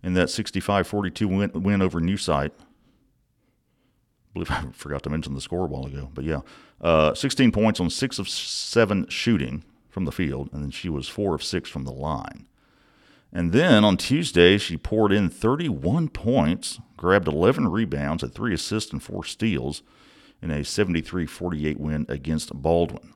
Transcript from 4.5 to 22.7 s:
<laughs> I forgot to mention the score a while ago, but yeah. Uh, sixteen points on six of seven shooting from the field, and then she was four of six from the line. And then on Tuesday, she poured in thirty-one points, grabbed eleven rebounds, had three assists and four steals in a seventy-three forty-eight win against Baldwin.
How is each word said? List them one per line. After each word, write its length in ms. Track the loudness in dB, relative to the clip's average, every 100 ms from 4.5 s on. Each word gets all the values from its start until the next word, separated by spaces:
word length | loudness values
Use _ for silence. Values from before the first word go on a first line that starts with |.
<laughs> 0 |
I 140 | -4 -6
forgot 300 | -12 -8 -8
to 60 | -4
mention 240 | -6 -4
the 80 | -8
score 240 | -6 -4 -4
a 20 |
while 180 | -6 -8
ago, 240 | -10 -12
but 100 | -8
yeah. 180 | -4 -4 -6 -20 -20 _
Uh, 340 | 2 4 4
sixteen 380 | 2 -4 4 4
points 280 | 4 2 2
on 100 | -2
six 280 | -2 -4 -4
of 100 | -6
seven 800 | -6 -6 -8 0 2 4 4 0
shooting 560 | -2 2 2 0 -6 -12 _ _
from 160 | -6 -6
the 60 |
field, 380 | -2 -2 -2 -8
and 120 | -6
then 80 | -8
she 180 | -6 -6
was 180 | -6 -6
four 280 | -4 -2 0
of 80 |
six 260 | -2 -6 -6
from 140 | -8
the 80 | -8
line. 560 | -6 -4 -4 -6 -16 -20 _ _ _ _ _ _ _ _
And 180 | -4 2
then 340 | 4 6 8 6
on 120 | 4
Tuesday, 600 | 2 0 0 8 8 8
she 200 | 2 -6
poured 340 | -4 2 4
in 180 | 4 2
thirty-one 800 | 0 0 0 -2 -2 0 0 0
points, 680 | -2 0 2 2 0 -4 -12 -18 -4
grabbed 300 | 4 4 4
eleven 400 | 4 4 4 0
rebounds, 560 | 0 -2 -2 -4 -4
had 100 | -6
three 200 | -6 -4
assists 380 | -2 -2 -4 -4
and 100 | -10
four 220 | -8 -10
steals 600 | -10 -4 -2 -2 -4 -8 _ _ -20 -20 -20 _
in 80 | -6
a 160 | -4 -4
seventy-three 600 | -6 -4 -4 -4 -6 -8
forty-eight 520 | -6 -8 -4 -4 -4
win 260 | -6 -6 -6
against 440 | -8 -4 -6 -6
Baldwin. 600 | -6 0